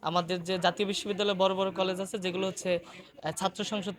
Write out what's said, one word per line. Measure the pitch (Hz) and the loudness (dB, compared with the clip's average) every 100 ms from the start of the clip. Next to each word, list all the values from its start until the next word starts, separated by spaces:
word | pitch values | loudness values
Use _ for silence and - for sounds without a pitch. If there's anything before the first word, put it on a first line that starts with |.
আমাদের | 160 175 165 180 | 0 2 2 -2
যে | 170 185 | 0 2
জাতীয় | 175 180 202 | 2 2 0
বিশ্ববিদ্যালয়ে | 196 208 202 202 | -2 -2 0 2
বড় | 185 190 | 4 4
বড় | 190 190 | 4 0
কলেজ | 185 185 185 | 2 0 0
আছে, | 190 214 | -4 -4
যেগুলো | 185 180 190 | -2 0 -2
হচ্ছে, | 185 185 175 | -2 0 0
আহ, | - - - - 156 | -2 -18 -20 -8 -6
ছাত্র | 160 190 - | -2 -2 -2
সংসদ | 202 208 190 | -4 -2 -4